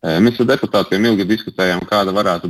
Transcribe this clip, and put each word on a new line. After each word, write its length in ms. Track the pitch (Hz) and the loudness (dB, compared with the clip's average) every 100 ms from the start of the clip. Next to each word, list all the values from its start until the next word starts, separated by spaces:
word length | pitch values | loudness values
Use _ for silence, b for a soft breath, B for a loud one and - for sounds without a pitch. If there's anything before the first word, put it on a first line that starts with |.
Eh, 180 | 87 80 | -2 2
mēs 180 | 113 120 | 2 2
ar 80 | 117 | 0
deputātiem 600 | 131 107 104 90 95 113 | 0 0 -2 0 0 2
ilgi 180 | 104 95 | 0 0
diskutējām, 540 | 107 - - 92 87 90 | -2 -4 -2 -2 0 0
kāda 220 | 104 98 | 0 0
varētu 320 | 95 101 87 87 | 0 0 -2 -4